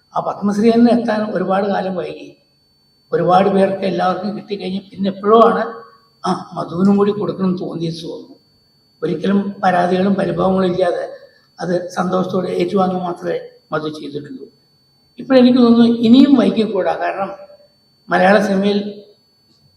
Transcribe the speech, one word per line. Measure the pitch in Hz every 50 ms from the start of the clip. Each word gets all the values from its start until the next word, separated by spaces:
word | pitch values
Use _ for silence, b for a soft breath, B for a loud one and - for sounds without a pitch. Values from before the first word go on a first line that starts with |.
| _ _ -
ആ | -
പത്മശ്രീ | - 151 - - 196 208 196 202 226 226
തന്നെ | 226 233 240 233 214 233
എത്താൻ | - 220 214 214 214 220
ഒരുപാട് | - - 180 185 190 196 202
കാലം | 202 190 185 - 190 185
വൈകി. | 170 151 151 - - - - - _ _ _ _ _ _ _ _ _ _ _ _ _ _ -
ഒരുപാട് | 165 156 170 175 180 185 196 202
പേർക്ക് | 196 190 196 190 190 - 196
എല്ലാവർക്കും | 190 175 175 180 185 180 175 - 202 202
കിട്ടിക്കഴിഞ്ഞ് | 208 - - 202 190 190 185 190 196
പിന്നെ | - - - 185 196 190
എപ്പോഴോ | 190 - 202 208 220 233 220
ആണ് | - - 202 226 - - - - - _ _ _ _ _ _ -
ആ | 185 180 - - - 175
മധുവിനും | 175 - - 165 175 196 202 202
കൂടി | 202 202 208
കൊടുക്കണം | 202 208 180 170 - 185 190
എന്ന് | 185 180 -
തോന്നിയെന്ന് | 165 143 - 165 170 165 165 - 165
തോന്നുന്നു. | 151 - - - - - _ _ _ _ _ _ _ _ _ _ _ _ _ 160
ഒരിക്കലും | 170 165 160 185 196 202 202 196 196 - - 202
പരാതികളും | 185 180 175 180 180 185 185 190 202 190
പരിഭവങ്ങളും | 196 190 175 165 170 180 190 190 190 185 180
ഇല്ലാതെ | 170 185 180 175 - - - - - B B B B B B B B -
അത് | 165 180 175 175 - -
സന്തോഷത്തോടെ | - - 175 180 185 185 185 - 196 185 180
ഏറ്റുവാങ്ങുക | - 180 180 175 175 202 190 185 185 180 180
മാത്രമേ | 180 175 175 - 175 170 165 165 - - - _ _ -
മധു | 156 156 156 156
ചെയ്തിട്ടുള്ളൂ. | 151 151 147 139 143 139 143 - 131 131 - - _ _ _ _ _ _ _ _ _ _ _ _ _ -
ഇപ്പോഴെനിക്ക് | - - 262 254 247 247 247 262
തോന്നുന്നു | 240 233 233 233 233 233 233
ഇനിയും | - 226 226 247 277 294 285 269
വൈകിക്കൂടാ. | 233 196 190 - 226 208 - 190 185 170 165 156
കാരണം | - 175 175 - 190 196 190 - - - - - _ _ _ _ _ _ _ _ _ _ -
മലയാള | 170 180 185 190 208 208
സിനിമയിൽ | 202 202 190 190 202 208 202 202 - - - - - - _ _ _ _ _ _ _ _ _ _ _ _ _